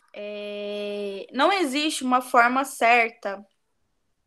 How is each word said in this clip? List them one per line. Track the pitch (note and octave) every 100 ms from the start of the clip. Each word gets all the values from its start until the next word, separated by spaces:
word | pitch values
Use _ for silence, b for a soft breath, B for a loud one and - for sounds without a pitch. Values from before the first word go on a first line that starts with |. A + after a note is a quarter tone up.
| _
é... | - G#3 G#3 G#3 G#3 G#3 G#3 G#3 G3+ G3+ G3 -
não | B3 D#4
existe | G4 D#4+ C4 D#4 D4+
uma | B3+ B3+
forma | C4 B3+ A#3+ B3+
certa | C#4+ - A#3 A#3+ A3+ - G3+ G3 G#3 _ _ _ _ _ _ _